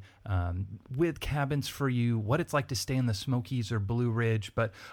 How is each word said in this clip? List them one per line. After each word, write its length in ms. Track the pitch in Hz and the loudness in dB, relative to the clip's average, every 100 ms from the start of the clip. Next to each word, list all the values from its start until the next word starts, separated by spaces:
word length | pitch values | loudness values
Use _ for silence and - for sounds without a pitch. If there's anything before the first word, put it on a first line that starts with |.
| - - | -2 -12
um, 400 | - 92 87 90 98 104 - | -2 0 0 -2 -4 -8 -6
with 240 | 127 170 156 | 0 0 0
Cabins 480 | - 143 139 147 131 | -2 0 0 0 -2
for 220 | - 135 | -2 0
You, 320 | 123 120 113 | 2 2 2
what 180 | 104 151 | 2 0
it's 140 | 165 | 2
like 140 | 147 - | -2 0
to 80 | 123 | -2
stay 180 | - | 0
in 120 | 131 120 | 0 2
the 80 | |
Smokies 580 | 104 - 123 - 127 107 | 0 0 -2 0 -2 0
or 80 | 113 | 0
Blue 300 | 101 117 120 | 0 0 2
Ridge. 420 | 113 113 110 101 | 2 2 0 0
But 180 | - 110 - - | -2 -2 -4 -8